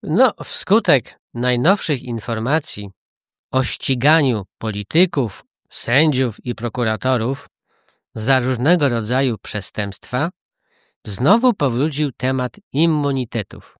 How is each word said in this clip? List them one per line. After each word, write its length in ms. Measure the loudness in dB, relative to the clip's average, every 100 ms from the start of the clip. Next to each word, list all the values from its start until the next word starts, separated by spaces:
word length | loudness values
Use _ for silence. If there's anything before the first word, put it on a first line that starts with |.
No, 320 | 0 2 2 2
wskutek 760 | -10 -8 2 2 4 2 0 -20 _
najnowszych 680 | -4 0 2 2 0 0 -4
informacji 880 | -2 -6 -4 -4 0 -2 -4 -10 -10 -14 _ _ _ _ _
o 140 | -2
ściganiu 800 | -2 -4 -2 0 4 4 4 0 -4 _
polityków, 840 | -6 -6 -2 2 2 2 -2 -4 -20 _ _
sędziów 760 | -10 -2 2 2 2 -2 -4 -8
i 80 |
prokuratorów 920 | -6 -6 -2 -2 -2 0 0 0 -4 -10 _ _ _ _ _ _
za 260 | -6 0 2
różnego 480 | 2 0 2 2 2
rodzaju 500 | 0 -2 0 0 -2
przestępstwa, 920 | -6 -8 -6 -6 -6 -6 -6 -2 -2 -6 _ _ _ _ _ _ -10
znowu 480 | 0 4 4 4
powrócił 580 | 2 0 0 -2 0 -4
temat 440 | -2 -2 0 -4 -8 _
immunitetów. 1040 | 0 2 2 0 0 -2 -4 -6 -10 -16 _